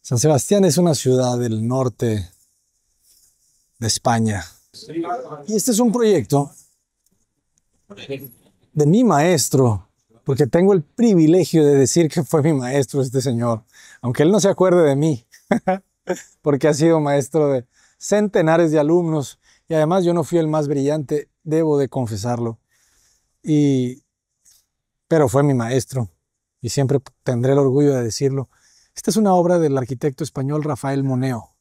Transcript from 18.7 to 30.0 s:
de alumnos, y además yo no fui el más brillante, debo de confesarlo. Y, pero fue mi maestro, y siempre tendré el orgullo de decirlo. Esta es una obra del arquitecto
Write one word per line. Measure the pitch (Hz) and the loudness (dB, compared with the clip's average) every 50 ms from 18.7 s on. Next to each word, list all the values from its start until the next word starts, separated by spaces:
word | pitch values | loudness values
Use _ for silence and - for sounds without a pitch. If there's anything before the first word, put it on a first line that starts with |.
| 151 | 2
de | 160 | 0
alumnos, | 147 147 165 175 175 165 156 156 139 - - _ _ _ _ _ _ _ | 2 2 2 2 2 0 -2 -4 -4 -6 -12 _ _ _ _ _ _ _
y | 160 | -2
además | 156 156 151 175 196 185 | 0 0 2 0 0 0
yo | 170 170 | 0 0
no | 175 156 | 0 -2
fui | 131 175 170 | 0 0 0
el | 165 156 | 0 0
más | 151 156 151 143 | 0 -2 -2 -2
brillante, | 151 143 135 139 147 156 147 - 151 147 - _ _ _ _ | -2 -2 0 -2 -2 -4 -4 -4 -6 -6 -6 _ _ _ _
debo | 165 151 160 165 156 151 | -4 -2 0 0 2 0
de | 143 139 123 | 0 0 -2
confesarlo. | - 139 127 110 113 104 98 120 120 117 120 117 113 _ _ _ _ _ _ _ _ _ _ _ _ _ _ _ _ _ _ | -4 -6 -6 -6 -6 -8 -6 -6 -4 -4 -4 -6 -8 _ _ _ _ _ _ _ _ _ _ _ _ _ _ _ _ _ _
Y, | 208 151 147 147 143 139 131 127 123 127 143 _ _ _ _ _ _ _ _ _ _ _ _ _ _ _ _ _ _ _ _ _ _ | -2 0 2 2 2 2 0 -2 -4 -6 -12 _ _ _ _ _ _ _ _ _ _ _ _ _ _ _ _ _ _ _ _ _ _
pero | 170 160 151 123 | 0 2 2 2
fue | - 135 143 | 2 2 2
mi | 147 139 | 2 0
maestro, | 127 117 117 127 135 117 _ - 131 120 101 _ _ _ _ _ _ _ _ _ _ | 0 -2 -2 -2 -4 -4 _ -8 -8 -8 -8 _ _ _ _ _ _ _ _ _ _
y | - 120 | -12 -8
siempre | - - 139 123 131 139 - - _ _ _ | -4 -2 -2 0 0 -2 -4 -6 _ _ _
tendré | - 131 120 120 131 139 | -6 -4 -2 0 2 2
el | 143 | 2
orgullo | 143 135 123 139 147 143 139 | 2 2 2 2 2 2 2
de | 127 120 | 0 -2
decirlo. | 113 110 - 139 135 135 139 127 - _ _ _ _ _ _ _ _ _ | -4 -6 -4 -4 -2 -2 -4 -8 -10 _ _ _ _ _ _ _ _ _
Esta | - - - | -10 -6 -4
es | - | -2
una | 214 220 202 185 | 0 2 2 2
obra | 180 170 175 180 175 | 2 2 2 2 2
del | 165 151 139 135 | 2 0 0 -2
arquitecto | 127 113 131 120 | -4 -6 -8 -4